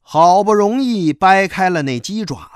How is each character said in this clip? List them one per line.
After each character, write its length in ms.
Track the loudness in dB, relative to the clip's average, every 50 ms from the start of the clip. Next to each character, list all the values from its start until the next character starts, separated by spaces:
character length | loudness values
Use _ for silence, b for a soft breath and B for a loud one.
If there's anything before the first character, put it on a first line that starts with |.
好 420 | _ _ 0 2 4 4 4 2 2
不 120 | 2 0
容 280 | 2 2 0 0 -2 -2
易 300 | -2 -2 -2 0 -2 -2
掰 340 | 0 2 2 4 4 2
开 220 | -2 -2 -2 -2 -2
了 140 | 0 -2 -2
那 180 | -4 -4 -6
鸡 240 | -8 -8 -8 -8 -8
爪 280 | -8 -10 -12 -12 -20 -20